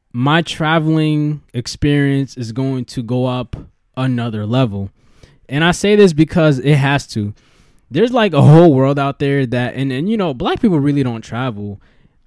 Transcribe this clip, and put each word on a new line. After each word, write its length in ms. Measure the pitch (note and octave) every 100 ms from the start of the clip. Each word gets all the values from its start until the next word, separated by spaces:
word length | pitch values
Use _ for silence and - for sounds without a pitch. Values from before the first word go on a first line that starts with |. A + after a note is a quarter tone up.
| _
my 300 | A#2+ C3 D#3+
traveling 1000 | E3 - D#3 E3 D#3 D#3+ D#3 D3+ D3+ D3 _
experience 840 | B2 A#2+ - D3 D3 C#3+ C#3 C#3 -
is 140 | A2+
going 340 | A2+ C3+ C3 B2
to 160 | -
go 240 | A2+ B2 B2+
up 300 | B2+ A#2+ - - _ _ -
another 480 | C3 B2 A#2 G#2+ G#2
level. 460 | B2 C3 G2 G2 _ _ _ - _ -
And 140 | C#3
I 80 | E3+
say 240 | E3+ G3 G#3
this 180 | G3
because 460 | D3+ D#3 F3+ D#3 C3
it 160 | C#3 D3
has 320 | C#3 C#3 -
to. 260 | A#2 G#2 - _ _ _ _ -
There's, 220 | B2+ A#3+
like, 220 | A#3+ G#3
a 80 | D3
whole 320 | C3 D#3 F3
world 240 | C3 C3+ C#3+
out 220 | C#3 C3+
there 260 | C#3+ C#3 C3
that, 300 | B2 B2 -
and, 160 | C3+
and, 180 | B2+ F3
you 80 | A3+
know, 160 | F3+
black 280 | B2+ G#3 F#4
people 180 | A3+ E3
really 240 | C#3+ C#3+
don't 180 | C3 A2+
travel. 600 | - A2+ C3 G#2 G#2 G2 _ _ _ _